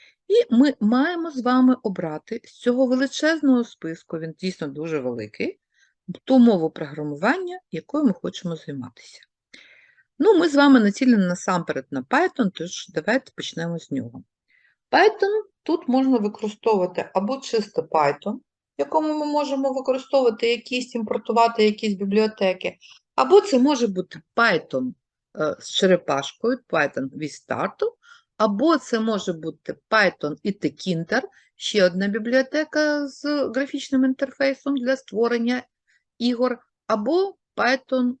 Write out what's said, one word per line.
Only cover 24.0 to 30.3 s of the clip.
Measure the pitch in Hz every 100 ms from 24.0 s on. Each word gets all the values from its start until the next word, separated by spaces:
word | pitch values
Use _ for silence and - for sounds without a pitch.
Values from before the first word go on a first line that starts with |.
| - 156 - -
Python, | 233 175 - 131 127 - _ _ _ -
е, | 156 -
з | -
черепашкою, | - 190 180 - 139 139 - 226 254 _
Python | 165 143 - 135
with | 147 151 - -
Start, | 117 190 - 440 - _ - _ -
або | 214 202 311 311
це | - 226
може | 220 202 185
бути | 165 156 - - - -
Python | 220 190 - 147